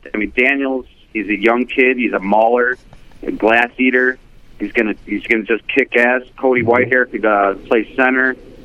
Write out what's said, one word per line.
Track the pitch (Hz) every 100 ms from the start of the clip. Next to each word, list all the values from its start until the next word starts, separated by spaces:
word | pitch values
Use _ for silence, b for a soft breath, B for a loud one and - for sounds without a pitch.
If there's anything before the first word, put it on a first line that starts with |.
| -
I | 104
mean, | 104 127
Daniels, | 127 139 135 131 123 _ _
he's | 110 98
a | 98
young | 110 123 123
kid. | - 127 123
He's | 110
a | 98
mauler, | 95 107 113 123 123 127 - - - -
a | -
glass | - 104 117 120 -
eater. | 131 127 127 127 - - - -
He's | 104
gonna, | 120 107 - -
he's | 101 -
gonna | 113
just | 101 107 -
kick | 135 127 120
ass. | 120 127 123 -
Cody | 135 123
Whitehair | 113 123 120 127 123
could, | 107 107
uh, | 101 98 98 -
play | 120 104 135
center. | 127 127 131 - - -